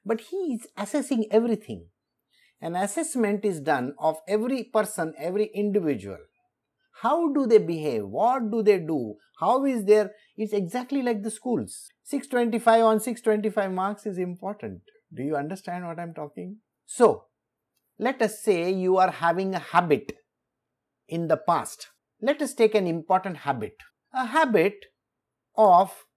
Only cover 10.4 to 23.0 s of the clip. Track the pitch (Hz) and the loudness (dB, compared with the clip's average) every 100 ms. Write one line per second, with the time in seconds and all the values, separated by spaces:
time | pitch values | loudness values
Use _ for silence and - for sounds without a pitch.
10.4 | 214 208 175 247 254 277 247 214 214 - | -4 -2 -4 -6 -4 -4 -2 -4 -6 -8
11.4 | 254 214 101 - - _ - 285 - 247 | -4 -4 -4 -10 -20 _ -8 -8 -4 -2
12.4 | 240 226 - 226 226 220 220 226 - 214 | 0 2 4 6 6 2 0 -2 0 0
13.4 | 214 208 196 185 190 208 220 180 180 175 | 0 -2 -2 -2 -4 -4 -8 -6 -6 -6
14.4 | 185 214 113 90 - _ _ - 135 151 | -10 -10 -12 -14 -18 _ _ -8 -4 -4
15.4 | 147 190 - 175 175 165 170 165 147 - | -4 -8 -10 -10 -10 -10 -12 -12 -12 -12
16.4 | 180 214 _ _ - - 226 123 - _ | -14 -14 _ _ -10 4 6 6 -6 _
17.4 | _ _ _ _ _ - 226 262 220 214 | _ _ _ _ _ -6 -4 0 -2 0
18.4 | - 180 175 190 185 185 185 - 170 170 | 0 0 0 0 2 4 2 2 0 0
19.4 | 190 185 - 170 175 143 - - _ _ | -2 -4 -2 0 2 0 -2 -16 _ _
20.4 | _ _ _ _ _ _ _ 170 165 160 | _ _ _ _ _ _ _ -6 -2 -2
21.4 | - 160 110 - - _ _ _ 240 294 | 0 0 -2 -12 -20 _ _ _ -4 -2
22.4 | 277 - 220 214 180 165 | -4 2 2 2 0 -2